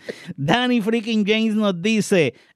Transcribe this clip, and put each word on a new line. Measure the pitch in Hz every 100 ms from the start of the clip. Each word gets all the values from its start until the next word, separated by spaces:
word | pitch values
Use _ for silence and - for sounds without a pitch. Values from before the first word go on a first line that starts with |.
| - - - -
Danny | 143 233 247 247
freaking | 202 233 220 220 196
James | 214 220 214
nos | 208 180
dice, | 196 220 - 190 139 - _